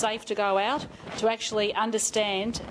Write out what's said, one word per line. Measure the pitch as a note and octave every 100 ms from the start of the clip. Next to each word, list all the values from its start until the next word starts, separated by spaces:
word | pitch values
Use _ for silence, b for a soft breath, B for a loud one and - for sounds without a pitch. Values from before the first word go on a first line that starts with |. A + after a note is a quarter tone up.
| A3
safe | A3 -
to | G#3+
go | G3+ G3 G#3+
out, | D4 - B B -
to | A3 A3+
actually | - G#3+ G#3
understand | G3+ A3 A3 - A3 G#3 F#3+ A3 A3+ -